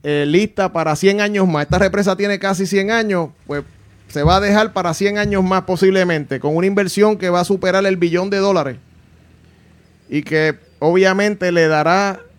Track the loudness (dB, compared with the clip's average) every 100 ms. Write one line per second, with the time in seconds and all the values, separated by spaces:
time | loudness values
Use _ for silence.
0 | -2 -2 2 2 0 -2 -2 -2 -2 2
1 | 2 2 -2 0 2 0 0 2 2 2
2 | 0 0 -2 -2 -2 -2 -2 -2 0 -2
3 | 0 -2 -4 _ -10 -8 -10 -20 -20 -20
4 | -10 -2 2 2 2 2 0 -2 -4 -2
5 | -2 -2 -2 -2 0 -2 -2 2 2 2
6 | 0 -2 -4 -4 -2 0 0 0 -2 2
7 | 2 2 0 0 0 -2 0 0 0 0
8 | 0 0 -2 0 0 0 -2 -8 _ _
9 | _ _ _ _ _ _ _ _ _ _
10 | _ -8 -2 0 0 -4 _ _ 0 4
11 | 2 2 -2 -2 0 2 2 2 2 2
12 | 0 -4 -14